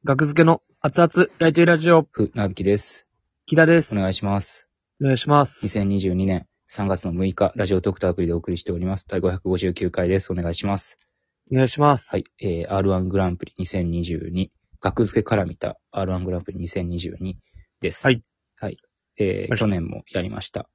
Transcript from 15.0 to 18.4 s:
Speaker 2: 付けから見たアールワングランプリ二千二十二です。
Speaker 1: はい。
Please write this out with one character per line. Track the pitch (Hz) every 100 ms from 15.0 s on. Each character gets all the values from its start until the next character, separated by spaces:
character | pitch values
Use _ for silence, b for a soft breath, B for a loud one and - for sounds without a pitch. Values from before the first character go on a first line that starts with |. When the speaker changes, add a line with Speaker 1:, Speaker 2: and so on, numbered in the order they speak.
| 107
Speaker 2:
付 | 117
け |
か | -
ら | 107
見 | 87 -
た | - - _
ア | -
ー |
ル | 92
ワ | 90
ン |
グ | 92
ラ | 90
ン |
プ | -
リ | 92
二 | 87
千 | 95 87
二 | 87
十 | 87 -
二 | 92 92 _ - _ _
で | -
す。 | - 131
Speaker 1:
は |
い。 | 120 _ _